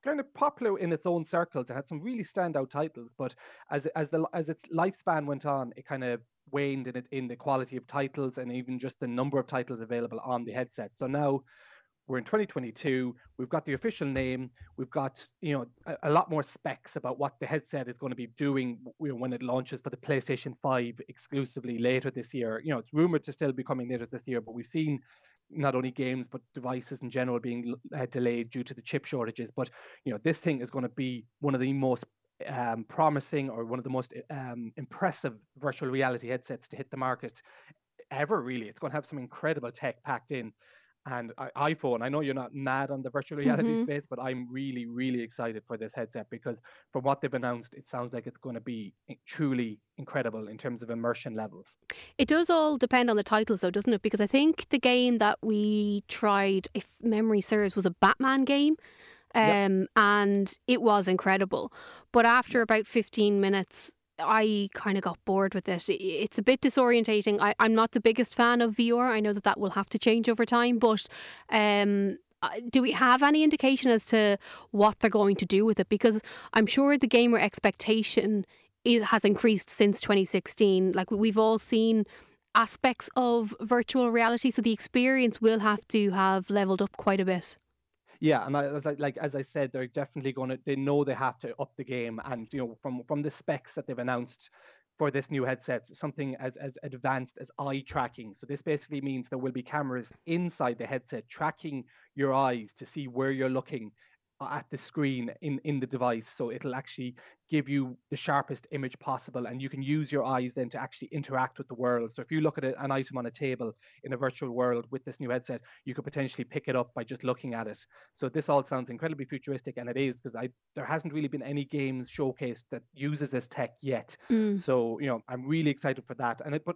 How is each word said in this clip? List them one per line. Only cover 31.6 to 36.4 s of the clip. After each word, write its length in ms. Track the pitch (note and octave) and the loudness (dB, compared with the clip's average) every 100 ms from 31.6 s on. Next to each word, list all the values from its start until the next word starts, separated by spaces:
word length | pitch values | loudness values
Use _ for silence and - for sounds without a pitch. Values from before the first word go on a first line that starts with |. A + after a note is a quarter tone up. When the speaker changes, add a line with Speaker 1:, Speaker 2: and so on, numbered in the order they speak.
Speaker 1:
the 120 | C3 | 0
most, 320 | C#3 C3 B2 - _ _ - - | 0 0 -2 -6 _ _ -14 -8
um, 360 | C3 A#2+ A2+ A2 | -4 -4 -4 -4
promising 640 | - D#3 D3 - D3 C3+ | 2 2 2 -2 -4 -4
or 160 | A2+ A#2 | -6 -6
one 140 | B2+ | -6
of 40 | |
the 60 | B2+ | -4
most, 240 | C3 B2+ B2 - | -6 -6 -12 -12
um, 420 | C#3+ B2+ A#2+ A2+ - | -12 -10 -10 -12 -12
impressive 560 | B2+ - F#3+ - C3+ G#2+ _ C3+ | -14 -2 -2 -2 -8 -10 _ _
virtual 320 | C#3+ - C3+ | -6 -4 -4
reality 380 | C3+ C3 B2 A#2+ | 0 0 -2 -4
headsets 400 | B2+ | -8